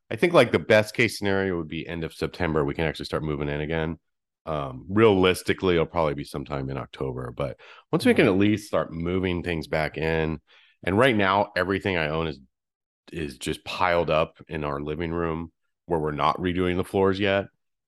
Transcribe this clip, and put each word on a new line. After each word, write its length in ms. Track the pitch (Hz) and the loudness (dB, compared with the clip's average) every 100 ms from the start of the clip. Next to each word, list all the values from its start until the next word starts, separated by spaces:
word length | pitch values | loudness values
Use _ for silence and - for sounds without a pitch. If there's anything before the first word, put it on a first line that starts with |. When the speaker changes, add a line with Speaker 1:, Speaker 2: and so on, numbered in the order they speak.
| - | -10
Speaker 1:
I 60 | 110 | -2
think, 180 | 175 | 4
like, 180 | 170 117 | 4 4
the 80 | 123 | 2
best 360 | 78 107 107 - | 4 4 4 0
case 240 | 113 - | 0 0
scenario 360 | 101 98 98 87 | -2 0 0 -2
would 100 | 80 | -6
be 200 | 82 - | -8 -8
end 160 | 85 | -8
of 100 | 80 | -8
September. 520 | - 78 - 85 78 71 | -6 -6 -2 0 0 0
We 80 | |
can 120 | 69 80 | 0 -2
actually 200 | 73 73 | -4 -6
start 180 | 76 | -6
moving 240 | 78 73 73 | -4 -4 -4
in 120 | 73 | -4
again. 380 | 76 82 80 80 _ _ _ _ - | -2 -2 -2 -6 _ _ _ _ -8
Um, 400 | 76 69 64 65 | -6 -6 -10 -2
realistically, 840 | 101 113 95 92 90 - 92 95 85 | 6 6 8 6 4 0 0 2 2
it'll 100 | 80 | 2
probably 300 | 87 80 71 | 0 0 -2
be 80 | 69 | -8
sometime 440 | 76 65 69 67 | -10 -8 -6 -6
in 80 | 67 | -8
October, 540 | 60 - 67 64 64 | -10 -8 -8 -6 -10
but 260 | - 67 - - - - | -6 -8 -8 -20 -20 -4
once 140 | 165 240 | 0 4
we 80 | |
can 120 | 233 139 | 6 6
Speaker 2:
Mm-hmm. 80 | |
Speaker 1:
at 60 | 95 | 6
least 280 | 104 107 - | 4 2 0
start 240 | 90 78 | -2 -2
moving 500 | 82 85 92 92 87 | -4 -2 -2 0 -2
things 240 | 82 80 76 | -2 -4 -4
back 300 | 80 76 - | -2 -2 -2
in, 440 | 80 82 78 78 _ _ _ _ | -2 0 -2 -4 _ _ _ _
and 140 | - 98 | -2 2
right 180 | 135 110 | 4 4
now, 360 | 95 98 101 92 | 2 2 0 -2
everything 400 | 90 95 101 90 | -2 -2 0 0
I 140 | 76 | 0
own 180 | 80 82 | -2 -4
is, 120 | 67 67 _ _ _ _ _ - | -6 -16 _ _ _ _ _ -14
is 240 | 82 73 64 | -10 -10 -8
just 260 | - 76 | -8 -8
piled 460 | - - 92 87 80 | -8 -2 2 2 2
up 280 | 78 80 - - | 2 0 -6 -12
in 140 | 80 76 | -8 -6
our 160 | 71 | -6
living 300 | 73 76 85 | -6 -6 -4
room 380 | 85 82 82 82 _ _ _ - | -4 -4 -4 -8 _ _ _ -4
where 140 | 82 | -4
we're 120 | 76 | -2
not 260 | 73 78 - | 0 0 0
redoing 360 | 90 87 90 90 | -2 0 0 -2
the 60 | |
floors 360 | 90 101 95 95 | -2 2 2 2
yet. 260 | 101 98 95 _ _ _ | 0 0 -2 _ _ _